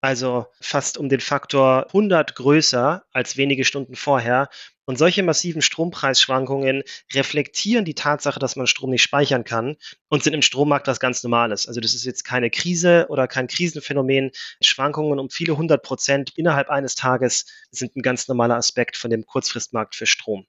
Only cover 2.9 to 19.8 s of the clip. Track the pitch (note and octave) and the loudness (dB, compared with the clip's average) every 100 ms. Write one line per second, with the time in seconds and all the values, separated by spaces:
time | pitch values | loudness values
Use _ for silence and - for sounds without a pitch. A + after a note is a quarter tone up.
2.9 | F3+ _ B2+ B2 B2+ C#3 C3+ B2+ C#3+ B2+ | 0 _ -4 -4 0 0 2 0 -2 -10
3.9 | B2+ - C3+ A#2 B2+ C#3 - - _ - | -8 0 0 2 2 0 -6 -20 _ -10
4.9 | B2+ D#3+ F3 F#3 - F3 D#3+ - - E3+ | 2 2 4 2 0 -2 -2 -2 0 -4
5.9 | E3 C#3 C3 - C3 C3 C#3 C3+ C3+ - | 0 0 2 2 0 0 -2 0 -2 -4
6.9 | - _ C#3 C3 D3 C#3 - G3+ A#3+ F3+ | -16 _ -2 0 -2 -4 -4 0 0 0
7.9 | C#3+ D3 D3 D3 C3+ C3 - B2 - C3 | -2 -2 0 -2 -2 -4 -2 -2 -2 0
8.9 | B2+ - C#3 C#3+ C3 A2+ A#2 A#2+ D3+ - | 0 2 2 2 0 0 -4 -4 -6 -14
9.9 | - _ D3 D3+ D3+ - B2+ D3 C#3+ C3+ | -20 _ 0 0 0 0 2 2 2 0
10.9 | A#2+ B2+ B2 A#2+ A#2 A#2 G#2 - A#2+ A2+ | 0 0 -2 0 2 2 0 -4 -4 -2
11.9 | - B2+ A#2+ - B2+ A#2+ - E3+ F3 F3 | -2 -4 -8 -4 -2 -2 -2 -4 0 6
12.9 | F3 E3 C3+ B2+ C3+ B2+ - F3 D#3 - | 6 4 0 0 -2 -4 -2 -4 -4 -4
13.9 | C#3 C3 C3+ C3+ - - - - - C#3 | -2 2 2 0 -6 -18 0 0 2 0
14.9 | D3+ D3+ C#3 C3+ - E3 D3 D#3+ D3+ - | 0 -2 -2 -4 -4 -2 -2 2 2 0
15.9 | C3 - C#3 C#3 - E3 C#3 C#3 C#3+ C3+ | -6 0 0 -2 -2 0 2 0 -2 -2
16.9 | - C3 B2+ B2 - - - - - B2+ | -2 0 2 2 -2 -6 -16 -16 -10 -8
17.9 | - B2+ B2+ - B2 A#2 A#2 A#2+ - A#2+ | -4 -2 -2 -2 0 2 2 0 -2 -4
18.9 | - A#2+ A2+ A2+ - - A#2 - A#2 | -4 -2 -4 -2 -4 -4 -6 -6 -6